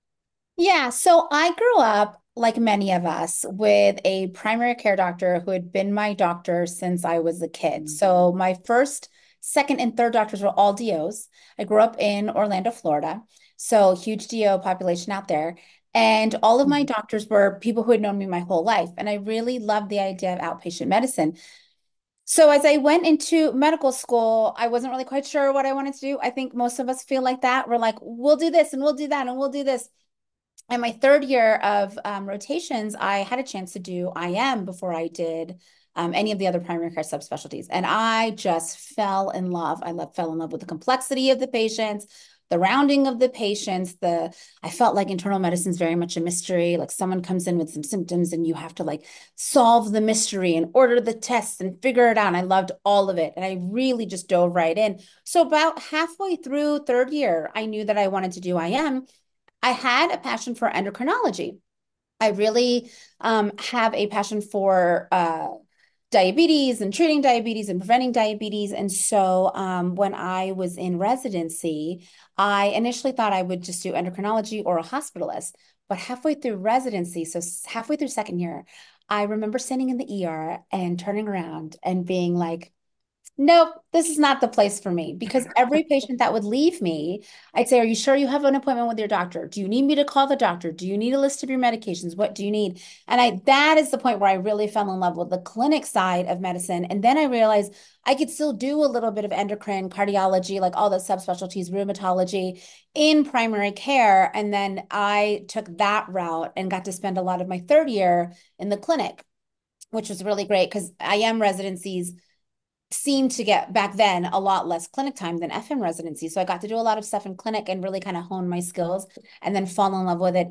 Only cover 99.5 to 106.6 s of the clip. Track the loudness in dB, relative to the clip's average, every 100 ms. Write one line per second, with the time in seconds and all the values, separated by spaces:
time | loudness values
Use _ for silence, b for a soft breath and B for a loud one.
99.5 | -6 -6 -6 -4 -2 0 2 2 0 0
100.5 | -2 0 2 0 0 -2 -4 -4 -6 -6
101.5 | -6 -6 -4 -4 -4 -2 0 0 -2 -4
102.5 | -8 B B B 2 4 4 4 0 0
103.5 | 0 -2 -4 0 4 6 6 4 0 -2
104.5 | -2 -2 -6 -6 -2 0 2 2 -2 -6
105.5 | -10 -6 0 2 0 -2 -4 -4 -4 -4
106.5 | -6